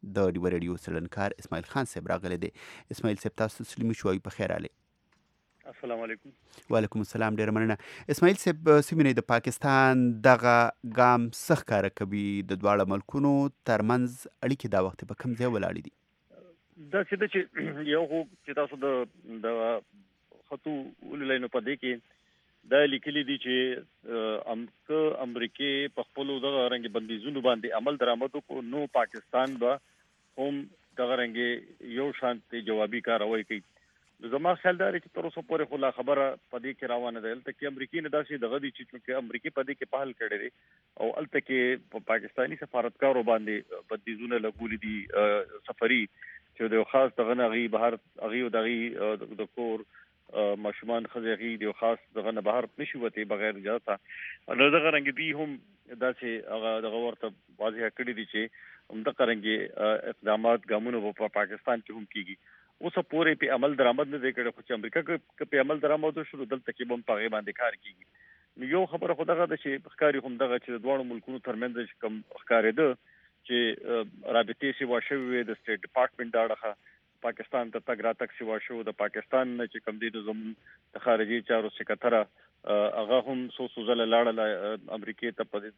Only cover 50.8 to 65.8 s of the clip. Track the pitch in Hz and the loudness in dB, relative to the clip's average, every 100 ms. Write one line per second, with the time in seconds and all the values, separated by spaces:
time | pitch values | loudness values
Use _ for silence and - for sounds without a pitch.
50.8 | 110 117 113 120 113 107 117 113 104 101 | -2 -2 -2 -6 -2 -2 -4 -4 -4 0
51.8 | 113 113 _ - 104 113 101 117 113 - | 0 0 _ -6 -4 -2 0 0 -2 -6
52.8 | 147 139 117 110 107 107 107 101 98 117 | -10 -4 -4 -4 -4 -2 -2 -2 -4 -4
53.8 | - 101 _ - - - - 123 139 160 | -2 -4 _ -14 -12 -14 -6 4 6 6
54.8 | 156 151 139 135 160 147 151 135 _ _ | 4 2 0 -4 -4 -4 -4 -8 _ _
55.8 | _ 123 127 123 123 113 - 110 110 110 | _ -4 -4 -2 -6 -6 -6 -4 -2 -2
56.8 | 110 110 120 110 113 101 _ _ 107 110 | -2 -2 -4 -4 -8 -10 _ _ -4 -2
57.8 | 113 - 123 110 104 107 113 - - - | -4 -4 -8 -6 -6 -4 -4 -8 -20 -20
58.8 | _ 110 110 127 120 113 104 110 98 - | _ -4 -4 2 2 2 0 -2 -2 0
59.8 | 107 107 - 113 107 107 113 117 101 107 | 2 2 -2 -6 0 2 4 2 2 -2
60.8 | 113 120 104 101 107 104 101 104 - 117 | 0 -2 -4 -2 -2 0 -2 -4 -2 -2
61.8 | 107 107 104 107 92 95 _ - _ _ | -4 -14 -10 -10 -10 -14 _ -20 _ _
62.8 | 170 175 - 156 165 151 135 135 139 139 | -4 -4 -2 2 2 2 0 2 2 4
63.8 | 127 123 147 143 127 127 120 - - 117 | 4 4 0 -2 -4 -2 -4 -6 -8 -6
64.8 | 110 160 160 165 _ - 147 143 135 151 | -2 -4 -2 -4 _ -12 -2 2 2 2